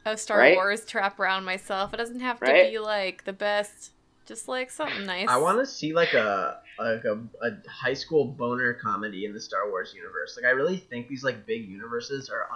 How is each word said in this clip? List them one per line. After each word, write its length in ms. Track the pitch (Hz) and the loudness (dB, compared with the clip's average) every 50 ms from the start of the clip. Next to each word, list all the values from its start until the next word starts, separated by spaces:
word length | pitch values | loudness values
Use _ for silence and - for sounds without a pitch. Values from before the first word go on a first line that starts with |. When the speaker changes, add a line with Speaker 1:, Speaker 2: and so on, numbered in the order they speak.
| - | -4
Speaker 1:
of 160 | 214 214 214 | -4 -4 -4
Star 180 | - - 214 208 | -2 2 6 8
Speaker 2:
Right? 160 | 123 147 180 | 10 10 10
Speaker 1:
Wars 280 | 185 190 202 208 220 - | 8 6 2 0 -2 -4
to 140 | - - 220 | -4 -2 0
wrap 200 | 196 202 - - | 0 0 0 0
around 260 | 196 185 190 190 190 | 0 0 0 0 -2
myself. 480 | 185 185 190 - - 202 190 202 208 | -4 -4 -4 -4 -4 -2 -2 -2 -2
It 40 | 226 | -4
doesn't 240 | 220 233 233 240 247 | -6 -6 -6 -6 -6
have 180 | 254 254 240 - | -4 -4 -4 0
to 40 | - 262 | 4 6
Speaker 2:
Right? 180 | 269 262 269 220 | 8 8 8 6
Speaker 1:
be, 80 | 220 220 | 4 -2
like, 460 | 214 214 214 202 190 185 - - - | -4 -2 -2 -2 -2 -4 -6 -8 -8
the 80 | 196 | -10
best. 580 | 196 - 208 208 208 208 208 - - - - - _ _ _ _ _ _ _ | -6 -4 -2 0 0 0 -2 -4 -8 -16 -18 -20 _ _ _ _ _ _ _
Just, 220 | - 226 - - 262 | -16 -14 -12 -8 -6
like, 220 | 254 254 254 254 | -6 -6 -6 -6
something 340 | - - 311 277 233 208 202 | -6 -6 -6 -4 -4 -6 -6
nice. 200 | 190 180 180 202 - | -4 -4 -2 0 2
Speaker 3:
I 80 | - | 2
wanna 300 | 135 156 180 202 240 269 | 4 4 4 2 2 0
see, 260 | 262 - - 156 156 | -2 -4 -6 -4 0
like, 200 | 160 170 165 156 147 | 2 2 2 4 4
a, 440 | 123 110 104 98 95 87 64 - - - - - - | 2 2 2 2 0 0 -2 -4 -8 -14 -16 -10 -4
like, 260 | 110 117 113 113 117 | -2 -2 -2 -2 -2
a, 160 | 113 107 110 117 110 - - | -2 -2 -4 -6 -12 -8 -4
a 80 | 117 117 107 - - - | -4 -4 -4 -6 -12 -16
high 260 | - - 127 127 135 | -10 -4 -2 -2 -2
school 300 | - - - 160 151 131 | -2 -2 2 4 4 4
boner 500 | 120 123 120 120 120 123 123 127 120 120 | 2 0 -4 -2 -2 0 0 0 0 -2
comedy 500 | - - 107 104 101 107 107 95 92 104 | -2 -2 -4 -2 -2 -4 -6 -6 -6 -6
in 80 | 104 | -6
the 80 | 101 107 | -8 -10
Star 280 | - - 104 95 101 104 | -10 -6 -4 -2 -2 -2
Wars 240 | 95 92 110 - - | -2 -4 -6 -6 -10
universe. 400 | 107 107 92 87 90 87 - - | -16 -14 -10 -8 -8 -8 -8 -6
Like, 100 | 123 123 | -2 2
I 40 | 123 | 2
really 260 | 127 135 143 175 190 | 2 4 2 2 0
think 300 | 180 - - 123 120 120 - | -2 -6 -8 -10 -10 -10 -8
these, 140 | 139 127 139 | -8 -4 -2
like, 200 | 131 113 107 101 | -2 -2 -2 -4
big 220 | 110 113 117 110 95 | -4 -4 -4 -6 -8
universes 600 | 98 98 113 117 120 117 - 135 139 135 127 113 | -12 -12 -8 -6 -6 -6 -4 -4 -6 -8 -6 -6
are 180 | 113 113 - - 117 | -6 -6 -6 -6 -8